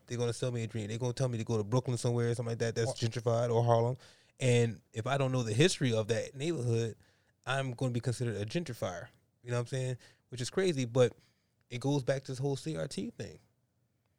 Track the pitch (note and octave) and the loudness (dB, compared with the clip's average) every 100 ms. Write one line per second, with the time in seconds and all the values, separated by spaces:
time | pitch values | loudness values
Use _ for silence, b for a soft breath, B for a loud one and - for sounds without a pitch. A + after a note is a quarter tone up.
0 | - A#2+ A#2+ A2+ B2+ A#2+ A2 A2+ G2+ A2+ | -4 -2 -2 0 -2 -2 -4 -4 -4 -4
1 | B2 A#2+ C3 A#2 A2 A2+ G#2 B2+ - A#2+ | -4 0 -2 -2 0 0 2 0 2 -2
2 | B2 A#2+ A#2+ A#2+ A#2+ A#2 A#2 A2+ A#2 - | 0 0 0 0 -4 -2 -2 0 0 0
3 | A#2 A#2 A#2 A#2 A#2+ A#2 A#2+ A#2 A#2 C3 | -2 0 0 2 4 4 6 6 4 -2
4 | b b b b C3 A#2+ A#2 G#2+ _ A2+ | b b b b 2 4 4 0 _ -6
5 | A#2 C#3 C3 B2+ A2+ G#2 F3+ - C3 A2 | -2 0 2 0 0 4 4 4 2 2
6 | G#2 A2 - C3 D#3 D#3 A#2+ A#2 A2+ - | 2 0 -2 -6 -4 -2 0 0 0 -6
7 | _ _ _ _ - C3+ C3 A#2+ C3 A#2+ | _ _ _ _ -4 -2 -2 -2 -2 0
8 | B2 A2+ A#2+ G2+ G#2+ - - A#2 G2+ E2+ | -2 -2 -2 -2 -4 -4 -6 -6 -6 -6
9 | D#2+ _ _ _ A#2+ A#2+ A#2+ C3 B2+ B2 | -12 _ _ _ -4 -2 -2 -4 -4 -6
10 | b b b A#2+ B2+ - F#3+ C#3 A#2+ B2 | b b b -8 -4 0 2 2 2 6
11 | A#2+ - _ _ _ _ - A#2+ C3+ C#3+ | 4 4 _ _ _ _ -12 -4 0 0
12 | B2 C3+ - B2 C#3+ C3+ D#3+ D#3 D3+ - | 0 -2 -4 -4 -4 -4 -6 -6 -6 -6
13 | A#3 - F#2+ D#2 _ _ _ _ _ _ | -8 -10 -14 -14 _ _ _ _ _ _
14 | _ | _